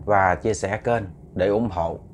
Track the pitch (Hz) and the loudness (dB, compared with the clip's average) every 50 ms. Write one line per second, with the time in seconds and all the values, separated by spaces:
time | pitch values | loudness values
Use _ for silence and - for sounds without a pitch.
0 | - 101 104 98 95 92 90 85 - 113 101 - - 95 104 107 - 120 117 113 | 0 2 4 4 4 4 2 2 0 -2 -2 -2 -2 -4 -4 -2 0 0 0 0
1 | 101 87 80 - - - - 92 92 101 101 110 120 104 90 90 82 82 82 - | -2 -6 -12 -16 -18 -8 -2 0 0 2 2 2 0 -2 -2 -2 -4 -4 -4 -8
2 | - - | -14 -18